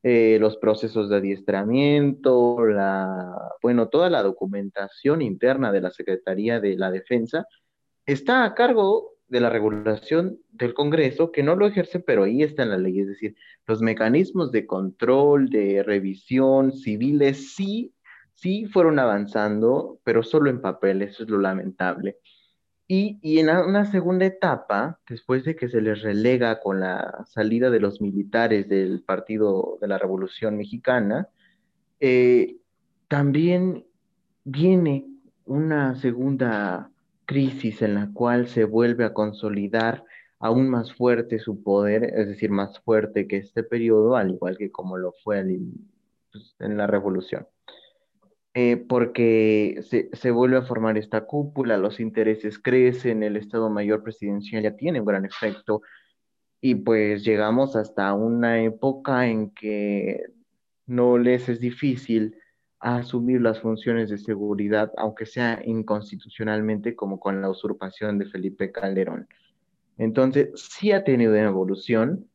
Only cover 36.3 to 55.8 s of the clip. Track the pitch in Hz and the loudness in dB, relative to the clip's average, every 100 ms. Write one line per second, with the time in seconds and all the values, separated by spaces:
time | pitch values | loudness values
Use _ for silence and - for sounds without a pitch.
36.3 | 131 123 107 101 90 - _ _ _ - | 0 0 0 -2 -6 -10 _ _ _ -4
37.3 | 139 131 127 117 107 107 101 104 - 120 | -2 -2 -2 -6 -2 -2 -2 -4 -2 0
38.3 | 123 120 117 107 110 120 120 113 - 107 | 2 0 0 2 2 2 0 -2 -2 -4
39.3 | 104 107 101 101 113 113 113 - - _ | -4 -6 -4 -2 0 -2 -4 -14 -20 _
40.3 | _ 110 120 135 123 113 - 123 117 117 | _ 0 2 2 0 -4 0 2 2 0
41.3 | 110 110 101 101 98 104 107 117 110 104 | -6 -6 -6 0 2 4 2 0 -2 -4
42.3 | 101 107 98 101 - - 107 107 104 95 | -4 -2 -2 -4 -8 0 2 2 -4 -4
43.3 | 98 95 - 113 120 117 110 110 123 95 | -6 -6 -8 -4 -2 2 4 4 2 0
44.3 | 90 90 92 104 - 92 92 90 - 107 | -2 -6 -6 -10 -10 -10 -8 -8 -8 -4
45.3 | 101 190 180 180 170 - _ _ _ _ | -4 -2 -6 -8 -14 -20 _ _ _ _
46.3 | 104 _ _ 101 104 101 104 98 92 - | -20 _ _ -6 -2 0 0 -2 -4 -6
47.3 | - - _ - - _ _ _ _ _ | -10 -10 _ -20 -20 _ _ _ _ _
48.3 | _ _ 123 120 120 - 123 120 120 117 | _ _ 0 2 2 0 0 0 2 4
49.3 | 113 110 107 104 - - 117 - - 127 | 4 4 4 0 -4 -4 -2 -2 -4 -2
50.3 | 120 127 127 127 113 110 107 107 110 - | 2 4 2 0 -2 0 -2 -2 -6 -4
51.3 | 147 147 135 120 104 101 104 110 110 110 | -6 -4 -4 0 0 0 -4 -4 0 0
52.3 | 110 107 104 131 127 127 127 127 110 107 | 0 -6 -6 0 4 4 2 -4 -2 -2
53.3 | 104 104 117 110 104 104 107 110 107 104 | -4 -4 -4 -2 -2 -2 -2 -4 -10 -6
54.3 | 101 101 113 107 107 160 147 104 98 98 | -6 -6 -4 -4 -4 -4 -2 -2 -2 -4
55.3 | - 110 98 - 107 | -6 -6 -6 -6 -6